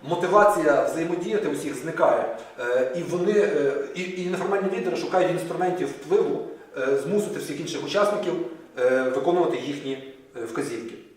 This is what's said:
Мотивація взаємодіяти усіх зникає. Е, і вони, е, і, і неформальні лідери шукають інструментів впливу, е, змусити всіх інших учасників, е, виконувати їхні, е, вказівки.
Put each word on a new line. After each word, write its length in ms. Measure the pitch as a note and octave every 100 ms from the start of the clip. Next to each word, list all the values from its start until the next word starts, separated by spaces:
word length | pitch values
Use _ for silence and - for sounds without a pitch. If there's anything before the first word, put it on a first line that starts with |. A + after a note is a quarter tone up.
Мотивація 800 | C3+ E3+ F3+ G3+ G3+ F3+ D#3 C3+
взаємодіяти 640 | - D#3 E3+ F3 G3 G#3+ -
усіх 280 | - - -
зникає. 640 | D#3+ D#3 D#3+ - - - - -
Е, 320 | A#2+ B2+ E3+ F3
і 80 |
вони, 360 | D#3+ F3 F#3 G#3
е, 340 | F3+ D3+ C#3 - - F3
і, 60 |
і 280 | F#3 F#3 F3+
неформальні 480 | F#3 F3+ G3 F#3+ F#3
лідери 200 | F3+ E3
шукають 340 | D#3+ F3+ F3+
інструментів 560 | E3+ - E3 F3+ E3 C#3
впливу, 600 | - D3+ G3+ - - - - - C3
е, 200 | C3 C#3
змусити 420 | E3 G#3 - -
всіх 200 | - C#3+
інших 260 | E3 - -
учасників, 480 | - G3+ G#3 F3 E3+ - - - -
е, 220 | B2+ C3
виконувати 560 | B2+ B2+ E3+ F3 D#3+ C3+
їхні, 560 | C3+ C#3+ C3+ C3 - - - B2
е, 80 | A2+
вказівки. 500 | A2+ C#3 A#2 - - -